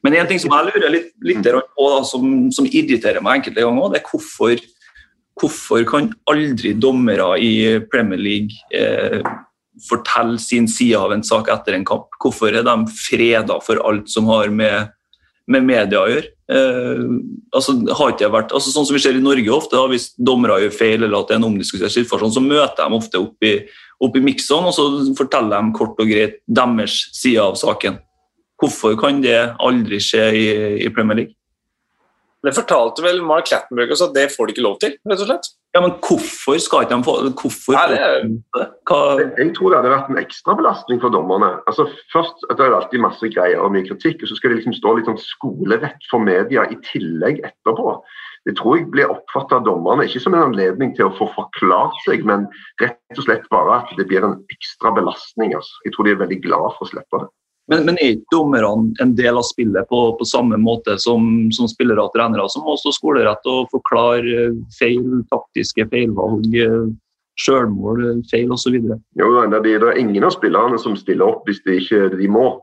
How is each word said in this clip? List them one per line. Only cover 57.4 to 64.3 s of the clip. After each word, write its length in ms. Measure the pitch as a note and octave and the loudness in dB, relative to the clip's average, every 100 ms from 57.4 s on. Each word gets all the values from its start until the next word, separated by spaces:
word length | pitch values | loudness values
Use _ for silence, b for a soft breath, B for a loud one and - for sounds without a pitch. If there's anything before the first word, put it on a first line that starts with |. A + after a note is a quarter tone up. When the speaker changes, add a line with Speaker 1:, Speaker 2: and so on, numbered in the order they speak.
| _ _ - | _ _ -2
Speaker 1:
Men, 120 | D#3 | 0
men 140 | D#3 F3 | 2 2
er 140 | C#3 | 2
ikke 180 | G#2+ - | 0 0
dommerne 640 | E3 D3+ C3 A#2 A2+ A2+ A2 | 0 2 2 2 2 0 2
en 60 | B2+ A#2 | 0 2
del 180 | A#2+ B2 | 2 0
av 80 | |
spillet 460 | A#2+ - A2+ F#2+ F#2+ | -2 -2 -2 0 0
på, 60 | B2 A#2 A2+ | 0 0 0
på 80 | |
samme 320 | A2+ B2+ A#2+ G#2+ | -2 0 0 2
måte 380 | A2 A2+ - G2+ | 2 0 -4 -2
som, 220 | A#2+ A#2 A2+ A#2 A2 | 0 2 2 2 2
som 160 | A2 A#2+ | 0 -2
spillere 320 | - B2 G#2+ | -2 0 2
og 140 | G2+ A2+ | 0 -2
trenere, 300 | A#2 A2 G2+ | -2 0 -2
som 160 | C#3 | -4
også 300 | D#3 D3+ D3 C#3 | -4 -4 -4 -2
skolerett 480 | D#3 C#3 G#2+ G#2+ - | 0 2 2 0 -2
å 60 | C3 B2 | -2 -2
forklare, 560 | B2+ - A#2+ A#2+ A#2+ A#2+ | -6 -2 0 2 2 0